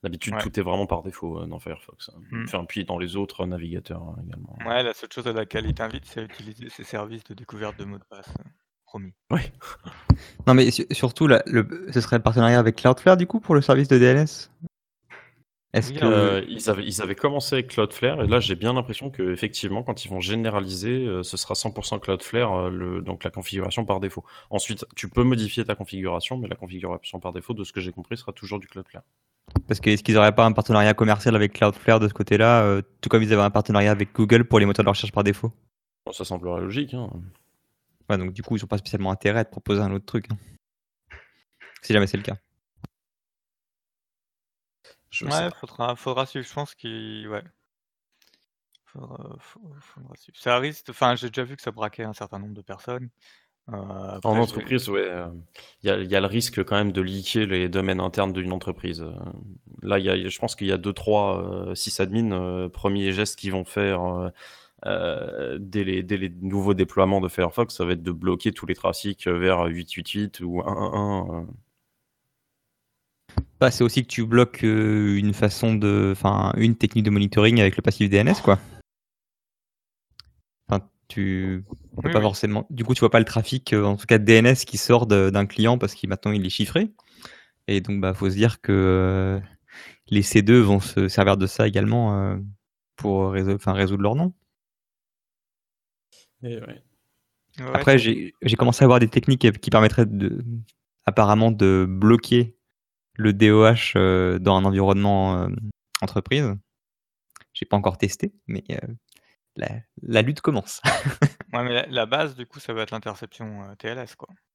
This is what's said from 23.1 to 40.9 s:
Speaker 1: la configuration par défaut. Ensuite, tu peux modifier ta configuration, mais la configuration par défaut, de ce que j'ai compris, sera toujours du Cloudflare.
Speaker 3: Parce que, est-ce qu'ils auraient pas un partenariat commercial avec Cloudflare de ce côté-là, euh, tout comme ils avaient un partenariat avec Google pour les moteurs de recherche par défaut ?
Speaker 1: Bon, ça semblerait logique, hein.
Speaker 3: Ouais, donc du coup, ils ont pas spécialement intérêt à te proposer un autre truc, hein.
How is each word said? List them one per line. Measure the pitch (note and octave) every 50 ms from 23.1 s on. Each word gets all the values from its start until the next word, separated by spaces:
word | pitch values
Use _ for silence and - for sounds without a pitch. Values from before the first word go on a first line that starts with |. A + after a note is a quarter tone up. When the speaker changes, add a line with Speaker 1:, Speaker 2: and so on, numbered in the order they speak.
| F#2 F2 -
Speaker 1:
la | F2
configuration | - - F#2 - - F#2+ F#2 F#2 - - A2+
par | G2 G2+ F#2+
défaut. | G2 G2 - - - _ - - - _
Ensuite, | - G2+ - - G#2+ - - _ _
tu | - - F#2
peux | - - B2
modifier | B2+ B2+ A2+ A2 G#2 - - A2+
ta | - G#2+
configuration, | - G2+ - - F#2+ F#2 F#2 E2+ E2+ E2+ - B2+ C3
mais | A#2 G2+
la | F#2
configuration | - - F2+ F#2 F2+ F2+ F2 F2+ F2 _ - - F#2
par | - F#2 E2+
défaut, | F#2 F#2 - A#2
de | G#2 G2
ce | - -
que | G2+
j'ai | F2+ F#2
compris, | F2 - F2 _ A#2
sera | A#2 - -
toujours | G2 - - F#2+ G2+ G2+
du | F#2 _
Cloudflare. | - F#2+ F#2 _ _ F#2 _ _ _ _ _ _ _ _ _ - - - - -
Speaker 3:
Parce | A2 -
que, | - G#2+
est-ce | G#2 G2+
qu'ils | - - G#2+ G#2+
auraient | G#2 G#2+ G#2
pas | G#2+ A#2
un | A2+ G#2+
partenariat | - - - A2+ G#2 G#2 G#2+ G#2+
commercial | - A#2 G#2+ G#2+ G2+ - B2 A2+
avec | G#2+ G#2 G2+
Cloudflare | - - A2+ G#2 G2+ - - - A2+ A2
de | G#2+ G#2
ce | G#2
côté-là, | - G#2 - G#2 G#2 A2 A#2 A#2+ A#2 A2
euh, | G#2 G2 G2 G2 _ _ _
tout | - -
comme | - A2+
ils | A2 G#2+ A2
avaient | G#2
un | G2+ G2+
partenariat | G2+ G#2+ G#2 - G#2+ G#2 G2+ G#2
avec | G#2+ G2+ G2+ - _
Google | - A2 G#2 A#2 A#2 A#2+
pour | - - A2
les | G#2
moteurs | G2+ G2 - G#2+
de | G2+
recherche | G2 - - G2+
par | - G#2 G2+
défaut ? | G2+ G2 - - A2+ - _ _ _ _ _ _ _ _ _ _
Speaker 1:
Bon, | - -
ça | - F#2+
semblerait | - G2 F2+ F2 F2+ F2 F2
logique, | F2+ F#2+ G2+ C3+ D3 C#3 B2+
hein. | B2+ A#2+ G2+ - F2 F2 F#2 F2+ _ _ _ _ _ _ _ _ _ _ _ _ _ _ _
Speaker 3:
Ouais, | G#2+ F#2
donc | F#2 F#2
du | F#2+ G2 -
coup, | - A#2+
ils | G#2+ A2
ont | -
pas | - G2+
spécialement | - - - G2+ G2 F#2+
intérêt | F#2+ G2 - G2+ G#2 A#2
à | A2
te | -
proposer | - - _ - G#2 G2+
un | G#2 G2
autre | G2 G2 -
truc, | - - A#2+ G#2 -
hein. | A2 G#2 - - - _ _ _ _ _ _ _